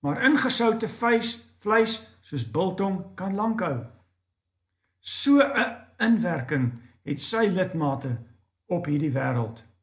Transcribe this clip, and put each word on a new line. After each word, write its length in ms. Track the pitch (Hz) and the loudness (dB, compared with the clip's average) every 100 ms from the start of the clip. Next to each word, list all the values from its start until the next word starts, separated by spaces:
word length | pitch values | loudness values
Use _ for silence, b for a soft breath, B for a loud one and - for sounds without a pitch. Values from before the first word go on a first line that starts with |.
maar 220 | 143 - | -4 0
ingesoute 640 | 254 302 262 - 233 214 220 | 2 2 2 2 2 2 -4
vleis, 420 | - 233 233 - - - _ | -2 2 2 0 -6 -12 _
vleis 400 | 202 226 220 - - _ | 0 2 2 0 -8 _
soos 240 | - 143 107 | -8 -6 -4
biltong 640 | 113 185 185 196 185 - - | -2 -2 0 -2 -2 -8 -10
kan 200 | 190 196 | -6 -2
lank 260 | 226 220 | -2 -2
hou. 160 | 175 123 - - _ _ _ _ _ _ _ _ _ _ | -2 -4 -8 -18 _ _ _ _ _ _ _ _ _ _
So 420 | - - 277 285 | -6 -2 4 6
'n 360 | 277 - 240 - - _ | 6 2 -2 -6 -20 _
inwerking 760 | 226 226 180 156 127 147 127 - B B | 2 2 2 -2 -2 0 0 -4 B B
het 160 | 151 147 | -8 -4
sy 260 | - 226 214 | -2 0 2
lidmate 720 | 185 180 165 147 135 135 117 - - _ _ _ | 2 -2 0 -2 -2 -4 -6 -8 -20 _ _ _
op 200 | 175 147 | -4 -2
hierdie 280 | 147 151 | -2 0
wêreld. 500 | 135 131 127 110 - - _ | -2 0 -2 -2 -8 -20 _